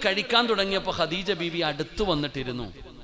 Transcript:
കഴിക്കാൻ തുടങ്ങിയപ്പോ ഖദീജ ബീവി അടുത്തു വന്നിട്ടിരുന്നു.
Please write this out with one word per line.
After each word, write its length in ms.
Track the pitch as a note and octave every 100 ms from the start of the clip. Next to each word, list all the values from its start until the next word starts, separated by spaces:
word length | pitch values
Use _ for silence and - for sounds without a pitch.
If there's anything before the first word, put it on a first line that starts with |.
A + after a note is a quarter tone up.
| G#3
കഴിക്കാൻ 420 | F#3+ - A#3 A#3+
തുടങ്ങിയപ്പോ 460 | G3+ G3 F#3+ F#3+ F3
ഖദീജ 340 | D#3+ F3+ F#3
ബീവി 280 | F3+ E3+ E3+
അടുത്തു 440 | D#3 D3 D#3 -
വന്നിട്ടിരുന്നു. 720 | G3+ D3+ C#3+ C3+ B2+ B2 G#2+ F2 - -